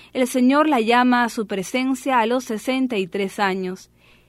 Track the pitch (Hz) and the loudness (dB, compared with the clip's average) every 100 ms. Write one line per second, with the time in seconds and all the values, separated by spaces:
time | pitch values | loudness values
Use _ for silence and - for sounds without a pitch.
0 | - - 254 254 247 285 311 262 226 240 | -8 -2 0 2 4 4 4 2 4 4
1 | 254 247 233 240 202 196 180 254 262 262 | 4 2 0 -2 -6 -6 -4 -4 -2 -2
2 | 285 254 220 247 247 214 - 262 262 214 | 0 0 2 -2 -4 -8 -4 -2 -2 -2
3 | 190 202 196 - 196 190 185 190 - _ | -4 -4 -6 -2 -2 -2 -6 -8 -16 _
4 | _ _ | _ _